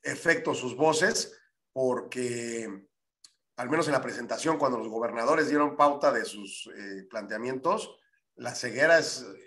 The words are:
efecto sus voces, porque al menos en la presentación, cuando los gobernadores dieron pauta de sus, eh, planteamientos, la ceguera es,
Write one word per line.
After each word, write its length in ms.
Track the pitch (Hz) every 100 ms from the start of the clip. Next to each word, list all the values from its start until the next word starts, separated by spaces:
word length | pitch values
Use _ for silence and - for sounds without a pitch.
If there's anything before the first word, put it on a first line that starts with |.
efecto 520 | 143 127 170 165 156
sus 220 | 127 127 123
voces, 640 | 156 151 185 - - - _ _ _
porque 1160 | 131 131 113 120 127 123 120 117 117 113 98 _ _ _ _ - _ _ -
al 140 | 123
menos 180 | 160 147
en 60 |
la 80 | 135
presentación, 560 | 120 113 113 113 151 156
cuando 220 | 139 120
los 100 | 113
gobernadores 580 | 110 113 117 120 160 147
dieron 300 | 147 147 143
pauta 340 | 143 143 147
de 140 | 117 107
sus, 440 | 104 98 - - 95
eh, 280 | 101 98 95
planteamientos, 920 | 110 101 107 123 131 160 214 - - _ _ _ -
la 180 | 123 123
ceguera 420 | 123 113 156 165
es, 260 | 147 - - -